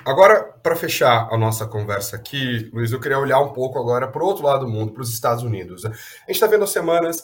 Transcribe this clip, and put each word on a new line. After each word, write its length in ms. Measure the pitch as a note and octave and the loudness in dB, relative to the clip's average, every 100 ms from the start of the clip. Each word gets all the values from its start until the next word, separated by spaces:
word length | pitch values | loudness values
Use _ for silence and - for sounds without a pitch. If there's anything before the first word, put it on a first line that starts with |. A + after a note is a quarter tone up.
Agora, 380 | - C#3 G3 G#3+ | -2 6 8 8
pra 340 | - - E3 E3 | 2 -4 -2 -2
fechar 560 | E3+ - C#3 A#2 A2+ | -2 2 4 4 2
a 60 | A2+ | 0
nossa 260 | A2 A2 | 0 -2
conversa 520 | A2 G#2+ G2+ G2+ - G#2 | -6 -6 -4 -4 -6 -10
aqui, 520 | - C#3 C3 A#2 A2+ | -10 -6 -4 -4 -6
Luiz, 200 | A2+ A2+ | -4 -2
eu 80 | C3 | -2
queria 180 | D3 C#3 | -2 0
olhar 220 | C3+ C3+ | 2 2
um 120 | C#3+ | 2
pouco 260 | B2+ B2+ C3+ | -2 -4 -2
agora 280 | A#2+ A#2+ B2+ | 0 0 -2
pro 200 | D3+ F3+ | -2 -2
outro 180 | F#3+ | 0
lado 220 | C#3+ C#3 B2+ | 0 0 -2
do 40 | |
mundo, 220 | G#2+ A2 | -4 -6
pros 220 | - A#2 | -6 -8
Estados 300 | - B2+ A#2 | -4 -2 -2
Unidos, 400 | B2 G2+ F2+ F2+ | -2 -6 -8 -10
né? 120 | A2+ - - - - | -10 -10 -18 -20 -6
A 60 | |
gente 80 | F#3+ | 0
tá 80 | G#3+ | 4
vendo 160 | G#3 | 4
há 20 | G3 | 2
semanas 560 | F#3+ E3 E3+ E3 E3 | -2 0 0 0 -4